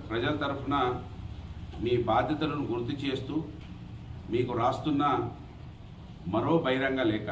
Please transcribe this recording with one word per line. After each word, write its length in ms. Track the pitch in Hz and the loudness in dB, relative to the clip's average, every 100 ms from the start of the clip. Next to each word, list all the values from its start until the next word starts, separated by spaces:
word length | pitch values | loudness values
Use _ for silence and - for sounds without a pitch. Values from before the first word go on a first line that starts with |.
| - | -4
ప్రజల 240 | 117 139 151 | 0 0 0
తరఫున 400 | 143 135 127 143 127 123 - - - - - - - - | 0 -2 0 2 2 0 -6 -10 -10 -10 -10 -10 -10 -4
మీ 200 | 117 123 | 2 2
బాధ్యతలను 600 | 113 117 127 151 151 - | 4 4 4 0 0 0
గుర్తు 420 | - 120 120 139 139 | 0 0 -2 -2 -2
చేస్తూ 380 | 131 - 151 - - - - - - - - - | -2 -2 -2 -4 -8 -12 -12 -12 -12 -12 -10 0
మీకు 220 | 120 123 | 0 2
రాస్తున్న 760 | 123 123 - 156 143 143 135 113 - - - - - - - - - - | 2 2 2 2 4 4 2 0 -6 -12 -14 -14 -14 -14 -14 -14 -10 -2
మరో 300 | 110 135 165 | 2 4 4
బహిరంగ 440 | 131 131 135 131 | 4 4 2 4
లేఖ. 260 | 113 107 104 | 2 2 0